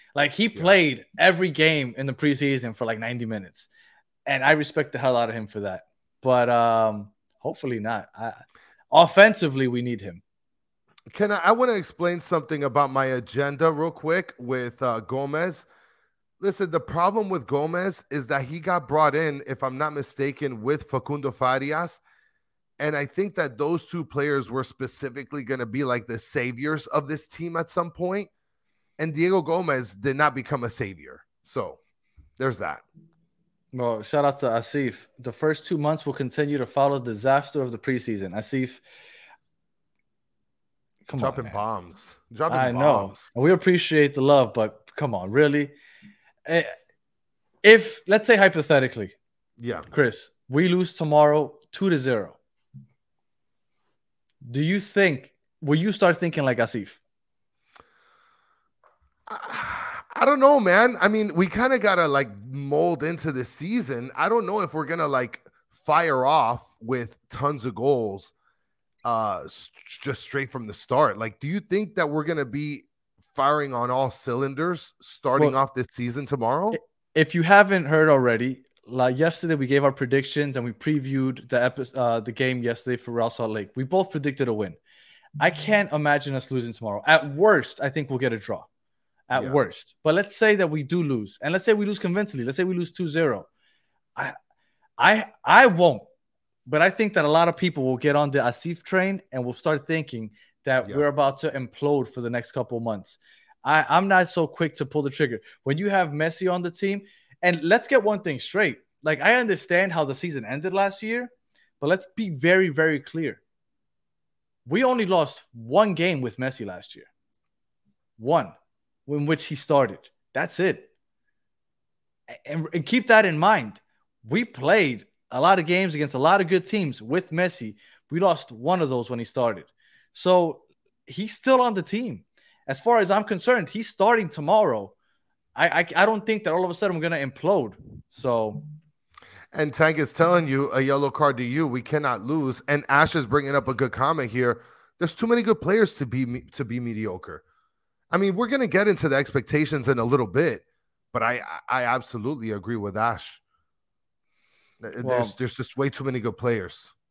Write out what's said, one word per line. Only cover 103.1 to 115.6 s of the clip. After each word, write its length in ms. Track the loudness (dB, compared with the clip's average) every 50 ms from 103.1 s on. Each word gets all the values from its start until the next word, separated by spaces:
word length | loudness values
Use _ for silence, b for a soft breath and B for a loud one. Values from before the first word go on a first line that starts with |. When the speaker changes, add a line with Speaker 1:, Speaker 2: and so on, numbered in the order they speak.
| -20 -20 b b b b b b b b 0
Speaker 1:
I, 200 | 2 2 2 4 4
I'm 180 | 2 2 4
not 220 | 4 4 4 4 2
so 160 | 0 -2 -2
quick 300 | -2 -2 -4 -4 -4 -4
to 100 | -6 -8
pull 160 | -4 -4 -4
the 80 | -2 -2
trigger. 320 | -2 -2 -2 -2 -2 -6 b b b b b
When 160 | -4 -2 -2
you 100 | 0 0
have 200 | 2 2 0 0
Messi 420 | -2 -2 -2 -4 -2 -2 -2 -2
on 100 | -2 -2
the 80 | -4 -6
team, 320 | -6 -4 -4 -4 -4 -4 -8 b b b b b b b
and 220 | 0 0 0 2 2
let's 240 | 4 2 2 4
get 160 | 4 2 2 4
one 180 | 2 0 -2
thing 180 | -2 -4 -6 -6
straight. 380 | -6 -4 0 0 0 0 -2 -6 _ _ _ _
Like, 200 | -4 -4 -2 2
I 140 | 2 4 4
understand 560 | 4 2 0 -2 -4 -2 0 0 0 0 0
how 140 | 0 -2 -2
the 80 | -2 -4
season 320 | -6 -8 -8 -8 -8 -8
ended 260 | -8 -8 -6 -6 -4
last 300 | -2 -2 -2 -2 -4 -6
year, 300 | -8 -6 -6 -6 -6 -8 _ _ _ _ _ _ _ _ _ _
but 60 | -2
let's 180 | 0 0 0 -2 -6 _
be 140 | -6 -6 -6
very, 400 | -4 0 2 4 4 4 4 2
very 300 | 2 2 2 2 0 -2
clear. 420 | -4 -8 -8 -6 -6 -6 -8 -10 _ _ _ _ _ _ _ _ _ _ _ _ _ _ _ _ _ _ _ _ _ _ _ _ _
We 160 | -4 -2 0 2
only 240 | 2 2 2 0
lost 340 | 2 2 2 2 0 -4 -12 -20 _
one 440 | -20 -16